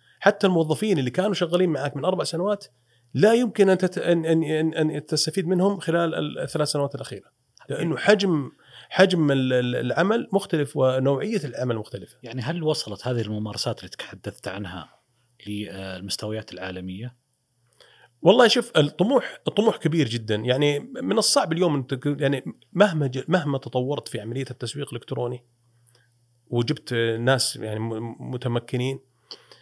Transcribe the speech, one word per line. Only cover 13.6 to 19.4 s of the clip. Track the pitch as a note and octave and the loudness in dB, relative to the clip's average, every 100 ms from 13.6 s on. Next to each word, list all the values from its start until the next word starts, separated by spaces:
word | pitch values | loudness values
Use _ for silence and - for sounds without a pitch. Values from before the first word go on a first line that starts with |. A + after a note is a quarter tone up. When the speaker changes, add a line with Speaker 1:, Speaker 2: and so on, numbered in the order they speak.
| A#2+ A2 | -6 -6
Speaker 2:
اللي | F#2+ | -10
تحدثت | - - G2+ G#2 - - | -14 -14 -14 -14 -12 -10
عنها | G2 F#2+ F2+ - _ _ _ _ _ G#2 | -10 -10 -12 -16 _ _ _ _ _ -12
للمستويات | G#2 G2 F#2+ F#2+ F#2 G2 - G#2+ G#2+ - | -10 -10 -10 -12 -10 -10 -8 -8 -8 -10
العالمية؟ | F2+ F#2+ F2+ F#2 F#2+ B2 - _ _ _ _ _ _ _ _ _ _ | -12 -10 -10 -10 -10 -12 -14 _ _ _ _ _ _ _ _ _ _
Speaker 1:
والله | D#3+ A#3+ A3+ | 6 8 6
شوف، | B3 A#3 D#3+ | 4 2 2
الطموح، | C#3+ - G3+ C#4 - - | 2 2 2 2 0 -6